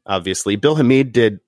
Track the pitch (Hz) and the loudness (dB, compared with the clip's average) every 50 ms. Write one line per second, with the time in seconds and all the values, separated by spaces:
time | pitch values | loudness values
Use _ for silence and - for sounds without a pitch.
0 | _ - 98 92 85 95 92 - - 104 104 104 117 147 156 151 135 120 131 135 | _ -6 -6 -4 -4 -4 -6 -6 -4 -4 -2 0 0 0 2 2 2 2 2 2
1 | 135 127 110 120 117 110 101 92 - | 0 0 2 2 2 2 0 -4 -10